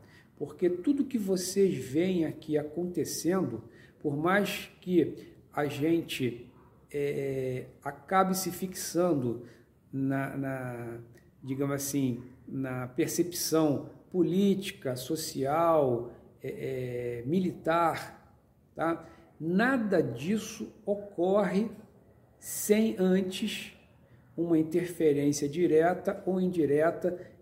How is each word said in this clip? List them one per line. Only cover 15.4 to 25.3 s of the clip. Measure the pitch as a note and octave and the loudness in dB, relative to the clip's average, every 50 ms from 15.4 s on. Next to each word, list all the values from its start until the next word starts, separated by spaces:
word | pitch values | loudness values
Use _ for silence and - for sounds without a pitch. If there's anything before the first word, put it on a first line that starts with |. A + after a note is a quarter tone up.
| C3 C3+ D3 D#3+ E3+ E3 E3 D#3 C#3+ B2+ A#2+ A#2 A#2+ - - - - - - - - | -2 0 2 4 4 6 6 6 6 4 2 0 -2 -6 -12 -16 -20 -20 -20 -12 -10
é, | C3 - - - C3 C3 B2+ B2+ B2 B2 B2 B2 A#2+ A#2+ A#2+ | -10 -8 -6 -6 -6 -4 -4 -6 -6 -6 -4 -4 -4 -6 -6
é, | A#2 B2+ | -4 -2
militar, | D#3+ F#3+ F#3 F3 - - - E3 D#3+ E3+ E3+ D#3+ D3 - - - - - - - - _ _ _ _ _ _ _ _ | 0 0 0 0 -4 -4 -2 0 2 4 4 2 0 -2 -6 -12 -16 -20 -20 -20 -20 _ _ _ _ _ _ _ _
tá? | - D3+ E3 E3 E3 - - - - - - - _ | -2 -2 -2 -2 -2 -6 -14 -20 -20 -20 -20 -16 _
Nada | D3 E3 F3 F#3+ A3+ B3+ C#4 B3+ A3 G3+ F#3+ E3+ C#3+ | -4 0 2 2 2 4 2 0 0 2 2 2 2
disso | C3 B2 B2 C3+ F3 A3 G#3+ - - - - - - - - - | 0 -2 -6 -2 -2 -2 -2 -2 -6 -10 -12 -12 -12 -14 -12 -4
ocorre | - G3+ G3+ - - - - E3+ F#3 F#3 G#3 G3+ F3+ F3+ G3 A3+ A3+ - - - - - - - - _ - _ _ _ _ | -4 -4 -4 -4 -10 -4 0 2 4 4 4 4 4 2 0 0 -2 -6 -12 -18 -20 -20 -20 -20 -20 _ -20 _ _ _ _
sem | - - - - - - G#3 G#3+ A3 A3 - - | -14 -10 -8 -8 2 4 4 4 4 2 2 2
antes | F#3 F#3 F#3 F#3 F#3+ - - - - G3+ - - - - - - - _ _ _ _ _ - - - _ - | 4 4 4 4 2 0 -4 -4 -4 -4 -4 -6 -10 -12 -16 -20 -20 _ _ _ _ _ -20 -20 -20 _ -6
uma | - E3+ E3+ E3 D#3 | -4 0 2 4 4
interferência | D#3+ D#3+ - F3 E3 - - - E3 D#3 C#3+ C#3+ C#3+ D3 | 2 2 0 0 0 0 -2 2 4 4 4 6 4 2